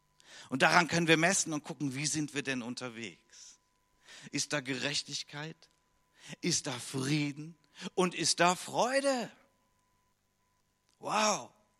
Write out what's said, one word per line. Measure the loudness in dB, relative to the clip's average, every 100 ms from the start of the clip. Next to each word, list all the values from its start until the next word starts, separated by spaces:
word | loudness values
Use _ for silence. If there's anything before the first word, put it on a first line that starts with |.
| _ _ -20 -20 -6
Und | 2
daran | 6 6 4
können | 4 6
wir | 6
messen | 6 2 0
und | -4
gucken, | -6 -6 -4 -2
wie | -2
sind | -2 -4
wir | -4
denn | -4 -6
unterwegs? | -6 -10 -10 -10 -12 -14 _ -20 -20 -20 _ _ _ _ -20 -20 -8
Ist | -6 -4
da | -4
Gerechtigkeit? | -4 -4 -2 -2 -4 -8 -10 -10 -10 -12 _ _ _ _ _ _ -16 -6
Ist | -2 0 -2
da |
Frieden? | -8 -6 -4 0 0 -2 -6 -12 -16 _ -16 -6
Und | 0 0 0
ist | 0 6
da | 6 4
Freude? | 0 0 2 2 2 0 -4 -12 _ _ _ _ _ _ _ _ _ _ _ _ _ _ _ _
Wow! | -4 2 2 2 -4 _ _ _